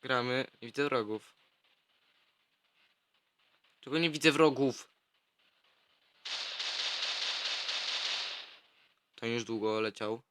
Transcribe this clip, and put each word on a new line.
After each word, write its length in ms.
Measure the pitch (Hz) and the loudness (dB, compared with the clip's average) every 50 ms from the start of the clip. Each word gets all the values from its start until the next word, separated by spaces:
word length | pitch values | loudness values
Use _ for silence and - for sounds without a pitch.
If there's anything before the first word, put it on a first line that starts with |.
Gramy. 440 | - 127 131 123 120 123 123 131 131 - _ _ | 0 2 2 2 2 2 0 0 -2 -4 _ _
Nie 60 | - 120 | -14 -10
widzę 160 | - - 143 | -2 0 0
wrogów. 500 | 143 135 123 110 104 107 107 - - _ _ _ _ _ _ _ _ _ _ _ _ _ _ _ _ _ _ _ _ _ _ _ _ _ _ _ _ _ _ _ _ _ _ _ _ _ _ _ _ _ _ _ _ _ _ _ _ _ _ | 2 2 0 0 0 -4 -6 -8 -14 _ _ _ _ _ _ _ _ _ _ _ _ _ _ _ _ _ _ _ _ _ _ _ _ _ _ _ _ _ _ _ _ _ _ _ _ _ _ _ _ _ _ _ _ _ _ _ _ _ _
Czego 180 | - - 135 160 | -10 -2 0 2
nie 120 | 170 170 | 2 2
widzę 220 | 151 151 - 160 | 0 6 6 6
wrogów? 560 | 143 147 160 156 135 127 139 131 120 - - _ _ _ _ _ _ _ _ _ _ _ _ _ _ _ _ _ _ _ _ _ _ _ _ _ _ _ _ - - - - - - - - - - - - - - - - - - - - - - - - - - - - - - - - - - - - - - - - - - - - - - - _ _ _ _ _ _ _ _ _ _ _ | 8 8 8 6 8 6 2 2 2 -2 -10 _ _ _ _ _ _ _ _ _ _ _ _ _ _ _ _ _ _ _ _ _ _ _ _ _ _ _ _ -8 -8 -6 -8 -8 -8 -6 -6 -6 -4 -4 -4 -4 -2 -4 -4 -4 -4 -4 -4 -4 -4 -4 -4 -4 -4 -4 -4 -4 -4 -4 -2 -2 -4 -2 -2 -2 -4 -4 -4 -6 -8 -12 -14 -16 -20 -20 _ _ _ _ _ _ _ _ _ _ _
Ten 180 | - - 113 | -8 -4 -2
już 120 | 117 120 113 | -2 -2 -2
długo 360 | 107 113 110 101 110 110 110 | -4 -4 -2 0 0 0 0
leciał. 420 | 110 110 98 - 110 107 110 120 - _ | -2 -2 -4 -4 -4 -4 -4 -6 -8 _